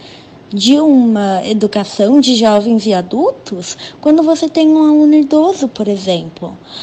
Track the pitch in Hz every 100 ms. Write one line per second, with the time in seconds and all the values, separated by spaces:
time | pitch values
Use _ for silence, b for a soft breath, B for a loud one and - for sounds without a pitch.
0 | B B B B - 202 208 285 311 262
1 | 233 208 202 190 - 214 208 208 196 -
2 | 202 285 254 233 220 208 214 226 208 185
3 | 180 233 427 - - 180 175 - B B
4 | 302 311 311 320 320 330 311 311 302 302
5 | 302 302 277 302 339 370 262 - 208 196
6 | 190 175 160 - 175 185 B B